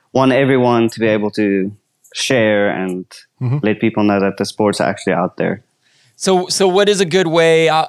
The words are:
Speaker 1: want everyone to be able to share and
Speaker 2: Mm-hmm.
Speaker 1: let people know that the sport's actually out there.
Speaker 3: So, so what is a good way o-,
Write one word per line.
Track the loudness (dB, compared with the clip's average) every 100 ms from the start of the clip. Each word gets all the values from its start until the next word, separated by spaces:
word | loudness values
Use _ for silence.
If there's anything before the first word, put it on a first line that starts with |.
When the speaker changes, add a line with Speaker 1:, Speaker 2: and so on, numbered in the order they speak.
| _
Speaker 1:
want | 2 2
everyone | 4 2 2 2 2 0
to | 0
be | 0
able | 0 -2
to | -2 0 0 -4 -8 _ _ _
share | -8 -2 0 2 2 0
and | -2 -6 -8 -10 -18 -20 -8
Speaker 2:
Mm-hmm. | -4 -2
Speaker 1:
let | -2 0
people | -2 0
know | 0 2
that | 0 -2
the |
sport's | -8 -2 -2 0
actually | -2 -2 -4
out | -2 -4 -4
there. | -6 -6 _ _ _ _ _
Speaker 3:
So, | -8 0 0 0
so | -2 0
what | 2 2
is | 0
a | 0
good | 0 0
way | 2 4 4 2
o-, | 0